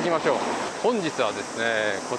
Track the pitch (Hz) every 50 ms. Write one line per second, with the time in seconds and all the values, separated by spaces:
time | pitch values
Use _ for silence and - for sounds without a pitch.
0 | 156 175 170 156 - 165 131 104 - 80 78 - - - - - - 214 247 214
1 | 175 151 - - 123 104 101 101 98 - - 113 113 117 113 107 107 104 98 95
2 | 87 - 123